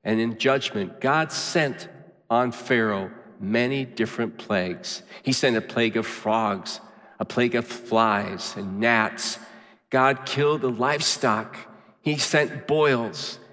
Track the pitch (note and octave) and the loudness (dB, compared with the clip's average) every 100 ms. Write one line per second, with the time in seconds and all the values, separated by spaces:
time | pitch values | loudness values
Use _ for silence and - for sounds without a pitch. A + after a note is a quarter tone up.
0 | G#2+ A2 A2+ A2 C3 C#3 - G#2 F#2 - | 0 0 0 0 2 2 0 -4 -6 -2
1 | C3 D3+ D#3 - - E3+ D3 A#2+ - - | 0 2 0 -4 -2 0 0 -2 -12 -18
2 | - - _ A#2 B2+ - - B2 A2 G2 | -20 -20 _ 2 2 -2 0 2 4 0
3 | F#2+ - - - F#2+ A2+ B2 C#3 B2+ - | -4 -12 -20 -10 -2 2 2 0 -4 -2
4 | A2 - A2+ - - G#2 F2+ F2 - - | -4 -2 -4 -6 -2 0 0 -4 -8 -12
5 | - - - C3 C#3 A2+ - A#2 A#2 A2+ | -14 -6 -2 2 4 2 0 0 0 0
6 | G#2+ - G#2+ A2 G#2+ G2 E2+ - - - | -4 -4 0 2 2 -2 -6 -12 -14 -20
7 | - - A2 - A#2+ A#2+ A#2+ - - A2+ | -20 -10 -4 0 2 0 -2 -10 0 2
8 | A2+ G2+ G2+ F#2 - G#2 G2 G2 A#2 A#2 | 4 2 -2 -6 -8 -8 -8 0 2 4
9 | A2 - - - - - - _ _ C3 | 2 -2 -6 -6 -12 -20 -20 _ _ 4
10 | C3 C3+ - C#3 D3 D3+ C3 A2+ B2+ D3 | 4 2 -2 0 2 2 0 0 0 2
11 | D3+ - B2+ G#2+ A2 - - - - _ | 0 2 2 2 -2 -14 -18 -20 -20 _
12 | D#3 D3 - D3+ D3 - - D3+ D3+ B2+ | -2 0 2 2 2 -4 0 4 4 4
13 | A2+ E2+ - - - | 0 -6 -10 -12 -18